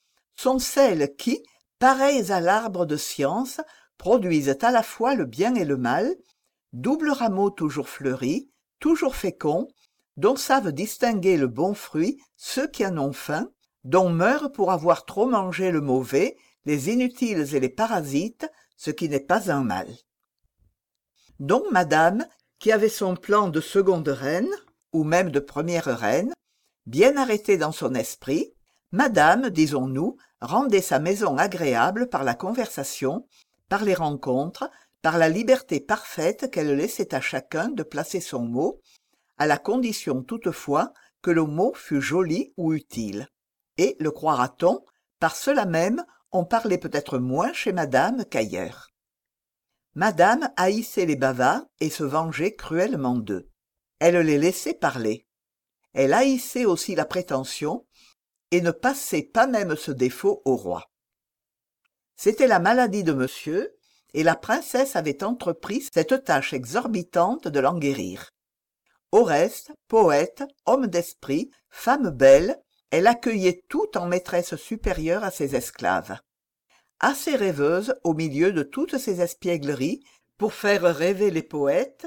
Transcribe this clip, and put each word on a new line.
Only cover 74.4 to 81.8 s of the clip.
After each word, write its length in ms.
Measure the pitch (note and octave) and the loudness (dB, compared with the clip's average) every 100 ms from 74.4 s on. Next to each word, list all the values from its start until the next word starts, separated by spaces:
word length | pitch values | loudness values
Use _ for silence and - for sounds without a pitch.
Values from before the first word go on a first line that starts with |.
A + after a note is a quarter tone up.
| F3 D#3 | -2 -8
supérieure 680 | - A3 G#3 F3 D#3+ F#3+ | -10 -6 -4 -2 -2 -2
à 80 | G3 | -2
ses 240 | - C#3 C3 | -4 -2 -2
esclaves. 640 | B2 - F2+ F#2 - F#2+ _ _ _ _ _ _ _ _ | -4 -4 0 0 -2 -12 _ _ _ _ _ _ _ _
Assez 360 | A#3+ C#4 - C4 | -2 0 -2 0
rêveuse 600 | G3 D3 D3 F3 A3 - | 0 0 0 0 -2 -4
au 100 | E3+ | -2
milieu 380 | D#3 D#3+ C#3 F3+ | -2 -2 0 0
de 80 | F3 | 0
toutes 360 | C3+ - D#4 C4+ | -4 -4 -4 -4
ces 220 | A#3 F3+ | -4 -2
espiègleries 840 | E3+ - F3+ E3+ C#3+ C3+ C#3 A3+ - _ _ _ | -4 -4 -4 -4 -4 -2 -2 -4 -10 _ _ _
pour 160 | G#3 | -4
faire 300 | - G#3 G3+ | -2 0 2
rêver 480 | F3 D3 F3 F#3+ G#3 | 2 2 0 2 0
les 120 | D#3+ | 0
poètes, 640 | - D3+ C#3 E3 | -4 -2 0 0